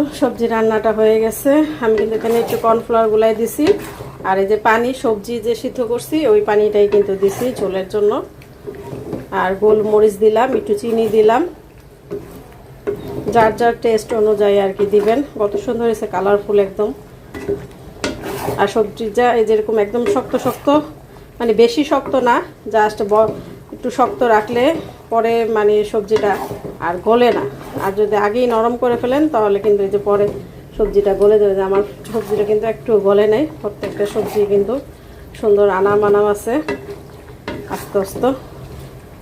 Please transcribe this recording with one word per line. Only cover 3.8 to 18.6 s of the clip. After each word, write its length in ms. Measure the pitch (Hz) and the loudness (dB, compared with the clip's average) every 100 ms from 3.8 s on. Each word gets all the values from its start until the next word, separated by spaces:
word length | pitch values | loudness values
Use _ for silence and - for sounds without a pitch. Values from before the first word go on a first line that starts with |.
| - - - - 185 | -4 -14 -16 -8 -2
আর 80 | 190 | 0
এই 60 | 196 | 0
যে 60 | 208 226 | 0 2
পানি, 220 | 226 240 262 | 2 0 -2
সবজি 320 | 262 208 214 240 220 | -2 -2 -4 -4 -4
যে 80 | 226 | -4
সিদ্ধ 180 | 254 - 226 | -4 -4 -4
করছি 260 | 240 - 311 269 | -4 -2 0 4
ওই 80 | 214 214 | 4 4
পানিটাই 380 | 208 208 208 202 202 | 2 4 4 4 4
কিন্তু 180 | 202 190 | 2 0
দিছি 240 | 196 - 247 247 | 0 0 -4 -2
ঝোলের 280 | 190 190 185 | -4 -4 -4
জন্য। 180 | 214 208 262 370 - - - - - - - - - - 190 | 0 0 0 -4 -14 -20 -18 -16 -14 -14 -12 -10 -10 -6 -2
আর 100 | 185 190 | -2 2
গোলমরিচ 520 | 214 214 214 214 214 196 | 4 4 4 4 4 4
দিলাম, 240 | 214 220 262 233 | 2 4 2 0
একটু 140 | 202 208 | -2 -2
চিনি 240 | 233 226 220 220 | 0 0 2 4
দিলাম, 260 | 214 247 349 - - - - - - - - - - - - - - 415 - 403 - | 4 4 0 -6 -20 -20 -20 -20 -14 -14 -14 -20 -20 -20 -20 -12 -8 -8 -8 -8 0
যার 180 | 226 220 208 | 2 2 2
যার 160 | 233 226 | 0 0
টেস্ট 260 | 233 220 - 226 | 0 0 0 0
অনুযায়ী 360 | 214 208 208 202 196 | 2 4 2 2 0
আর 60 | 196 | 0
কি 80 | 202 208 | 2 2
দিবেন। 240 | 202 240 277 226 | 2 0 -2 -2
কত 120 | 202 202 - | -2 -2 -4
সুন্দর 200 | 226 233 | -2 -2
হয়েছে, 180 | 220 214 | -2 -4
কালারফুল 440 | 185 196 202 202 202 190 | -2 0 0 0 0 0
একদম। 220 | 185 214 277 - - - - - - - - - - - - - - - - | -2 -4 -6 -16 -20 -18 -12 -8 -8 -10 -18 -20 -10 -10 -8 -10 -8 -6 -2